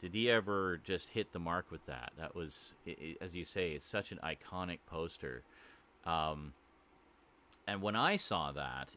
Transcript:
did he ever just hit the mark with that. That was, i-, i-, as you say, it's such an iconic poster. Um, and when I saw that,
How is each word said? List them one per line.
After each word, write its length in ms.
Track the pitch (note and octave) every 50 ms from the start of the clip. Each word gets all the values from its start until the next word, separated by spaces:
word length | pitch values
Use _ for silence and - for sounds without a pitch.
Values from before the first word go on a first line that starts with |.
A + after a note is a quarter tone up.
did 140 | - F2 F2+
he 160 | A2 A#2 A#2+
ever 460 | A#2 A2+ G2 G#2 G2+ G2 F#2+ F#2 F2 D#2+
just 320 | - - F#2+ E2+ - -
hit 220 | - A2+ G#2 -
the 60 | - F2+
mark 320 | E2+ E2+ E2+ F2+ F2 -
with 160 | E2 C#2+ -
that. 260 | - C2+ B1 B1 - -
That 180 | D#2+ D#2+ D2 -
was, 400 | F2 E2 D2 - - - - - - -
i-, 40 | E2+
i-, 260 | D2+ - D2+ E2 D#2+ -
as 160 | F2+ F#2 E2
you 80 | F2 D#2+
say, 280 | - - G2 F#2 E2+
it's 140 | D2+ D2 -
such 240 | - - G#2 G2 -
an 60 | G2+ - -
iconic 560 | D#2+ D#2 - - - F#2 F#2 F#2 F2 E2+ D#2 -
poster. 580 | - E2+ E2 E2 E2 - - - C#2 B1 B1 - - - - - - - - - - - - -
Um, 500 | E2+ E2 D#2+ D#2 D#2 D#2 D2 D2+ D2+ - - - - - - - - - - - - - - - - - - - - - - -
and 140 | - G2+ G2
when 140 | G2 G#2 G#2
I 220 | A2 C#3 F3 G#3
saw 340 | G3+ - - G#2 F2 D2+ C#2+
that, 440 | C#2 C#2+ C#2 B1+ B1+ C#2 C2+ - -